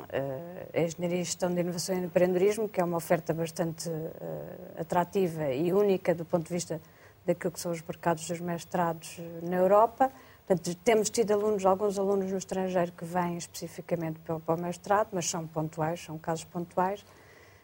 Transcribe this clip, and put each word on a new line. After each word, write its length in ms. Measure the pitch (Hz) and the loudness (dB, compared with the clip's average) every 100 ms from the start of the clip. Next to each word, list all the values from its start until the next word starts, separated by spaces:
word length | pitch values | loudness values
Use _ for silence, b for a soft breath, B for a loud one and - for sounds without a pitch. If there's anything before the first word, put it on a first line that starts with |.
| - | -4
eh, 760 | 120 139 131 170 180 - - 170 | -4 -4 -6 -10 -14 -6 0 0
Engenharia 340 | 165 175 180 | 0 -2 0
e 40 | 170 | -2
Gestão 280 | - 180 | -2 -2
de 60 | 175 | 0
Inovação 360 | 175 165 - 185 | 0 -2 -2 -2
e 100 | 180 | 2
Empreendedorismo, 640 | 175 180 180 196 214 208 | 4 4 4 4 2 -2
que 100 | - | 0
é 40 | |
uma 120 | 175 170 | 0 0
oferta 380 | - 170 165 | 2 0 0
bastante, 560 | 160 165 - 165 160 170 | -4 -4 -2 -4 -4 -6
eh, 880 | 156 160 - 170 156 156 - 180 - | -6 -6 -8 -10 -8 -10 -14 -14 -10
atrativa 680 | 165 175 175 202 185 160 147 | -2 0 0 0 0 0 -2
e 220 | 131 170 | 0 2
única 420 | 190 208 185 - 170 | 4 4 2 2 0
do 80 | |
ponto 240 | 165 175 156 | 0 -2 -2
de 60 | |
vista 280 | 175 - 160 - b b b 180 | -6 -4 -8 -10 b b b -2
daquilo 260 | 170 180 | -2 -2
que 80 | - | -4
são 140 | 175 | -6
os 80 | 170 | -6
mercados 440 | 160 165 175 165 - | -8 -4 0 0 -2
dos 140 | 170 | -6
mestrados, 760 | 175 170 - 185 170 165 - - | -4 -6 -4 0 0 -2 -8 -14
eh, 260 | 170 170 170 | -12 -8 -2
na 80 | 180 | 4
Europa. 520 | 185 208 233 - 269 B B B - | 6 8 6 4 0 B B B 0
Portanto, 280 | 180 - 175 | 0 0 -2
temos 260 | - 220 208 | 4 4 4
tido 240 | - 202 | 2 2
alunos, 320 | 208 214 208 185 | 2 2 2 4
alguns 320 | 190 208 196 | 4 2 0
alunos 340 | 196 202 190 | 2 2 0
no 60 | 190 | -2
estrangeiro 540 | - 190 185 185 175 | -2 -2 0 2 0
que 120 | - | -2
vêm 320 | 170 180 175 170 | -4 -2 0 -2
especificamente 840 | - - 170 - - 170 160 160 | -8 -10 -12 -10 -4 -2 -2 -6
para 160 | - 160 | -6 -4
o, 40 | |
para 140 | 160 | -2
o 80 | 165 | -2
mestrado, 460 | 175 175 - 202 220 | -2 -4 2 2 2
mas 160 | 185 160 | -2 -4
são 200 | 175 160 | -4 -4
pontuais, 520 | 160 156 - 156 175 | -4 -4 -2 -2 -4
são 180 | - 156 | -8 -10
casos 240 | 165 160 - | -4 -4 -6
pontuais. 580 | 180 175 - 185 208 - b b b b b | -8 -6 0 0 -2 -12 b b b b b